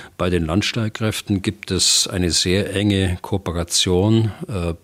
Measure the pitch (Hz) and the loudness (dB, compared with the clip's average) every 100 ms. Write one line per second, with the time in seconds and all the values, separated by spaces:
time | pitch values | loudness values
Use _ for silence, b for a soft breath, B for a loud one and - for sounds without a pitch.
0 | B - 90 90 78 92 - 120 107 - | B -4 0 0 0 0 0 -2 -4 -4
1 | 110 - - 98 107 101 - 92 - - | -4 -4 -2 -2 -2 -6 -4 -2 2 0
2 | - 95 90 80 92 95 98 98 101 98 | 0 0 0 2 2 0 0 0 2 4
3 | 92 90 - 98 92 85 82 - 95 90 | 2 0 -4 -4 -2 -4 -2 0 2 4
4 | 104 113 110 - - 101 85 82 | 4 4 2 -4 -8 -4 -4 -4